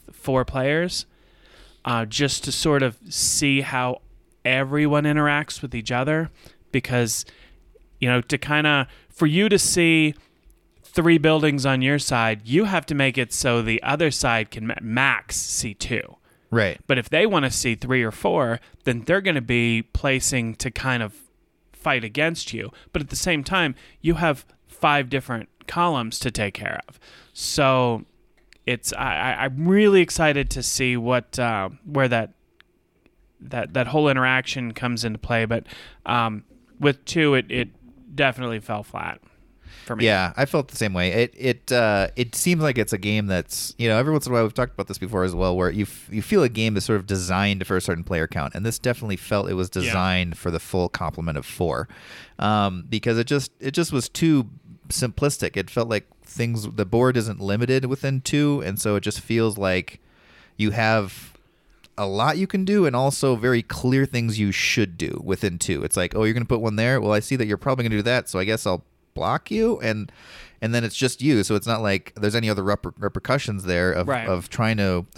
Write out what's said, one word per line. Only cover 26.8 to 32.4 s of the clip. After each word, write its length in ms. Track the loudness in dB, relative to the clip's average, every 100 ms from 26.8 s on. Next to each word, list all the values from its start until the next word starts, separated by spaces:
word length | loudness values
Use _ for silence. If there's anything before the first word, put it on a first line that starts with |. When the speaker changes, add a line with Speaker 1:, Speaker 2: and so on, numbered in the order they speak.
| -12
Speaker 1:
of. 120 | -20 -20 -20 -20
So 720 | -10 -4 2 4 4 2 -2 -8 _ _ _ _ _ -6
it's, 280 | -4 -6
I, 220 | -4 -4 -2 -2
I, 120 | -2 -4
I'm 220 | 0 4
really 320 | 6 8 6
excited 480 | 4 2 2 2 -2
to 120 | -4
see 320 | -4 -2 0 0
what, 400 | 0 0 -2 -4
uh, 320 | -2 -2 -4 -8 -4
where 220 | 0 2
that, 240 | 2 -2 _